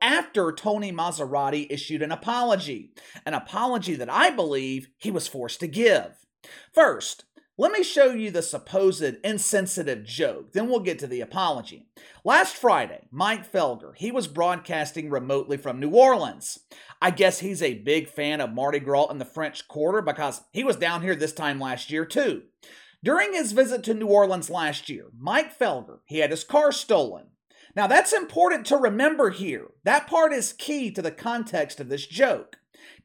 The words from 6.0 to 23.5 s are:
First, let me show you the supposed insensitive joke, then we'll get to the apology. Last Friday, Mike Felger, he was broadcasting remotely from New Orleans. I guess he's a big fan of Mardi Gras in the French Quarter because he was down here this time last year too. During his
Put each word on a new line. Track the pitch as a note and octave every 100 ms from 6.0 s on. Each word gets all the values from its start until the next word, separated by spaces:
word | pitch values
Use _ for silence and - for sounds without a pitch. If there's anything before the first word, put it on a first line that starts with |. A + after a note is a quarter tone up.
| G2+ - _ _ - - -
First, | - C#4 A#2 - - _ _ _ -
let | D4+
me | G#4+
show | F4+ D4 C4
you | A#3 G#3+
the | E3+
supposed | D#3+ C#3+ - F#3+ G3 E3 C#3+ A2+
insensitive | G3+ G#3+ - G#3 F#3 - D3 A2+
joke, | G#2+ A#2+ C#3+ C#2 -
then | F#3+ A#3
we'll | A#3+
get | F3+ D#3+
to | C#3
the | B2
apology. | A2 F3+ F3+ C3+ - D2+ _ _ - -
Last | G3 D4+ F#4 -
Friday, | B3 D#3+ A2+ - _
Mike | C3+ G3+ A3 -
Felger, | F#3+ D3 A#2 - -
he | G#3
was | B3+ F3+
broadcasting | D3 F3 F3 - E3 D3 E3+ D3+
remotely | C#3 B2+ C#3 C3+ C#3
from | C#3 B2+
New | D3
Orleans. | A3 C4 A#3 C3+ - - - _ - - -
I | F#3
guess | F3+ F#3+ -
he's | F#3+ F3
a | D#3
big | A2 A2+ D#3+ D3+
fan | - D3 D3+
of | B2
Mardi | A#2 C#3 C#3+
Gras | C3+ C#3 D3+
in | D3
the |
French | B2 D#3+ D#3 - -
Quarter | D3+ D#3 G#3+
because | D#3+ C#3+ C#3+ A#2+ -
he | G3
was | C4
down | G3+ E3+ E3+
here | F#3
this | D#3+ D3+
time | F3 D3+ C#3
last | C3 B2 -
year | D#3
too. | E3 - B3+ C3 - _ - - - _
During | F3 E4 G#4
his | F4+ A#3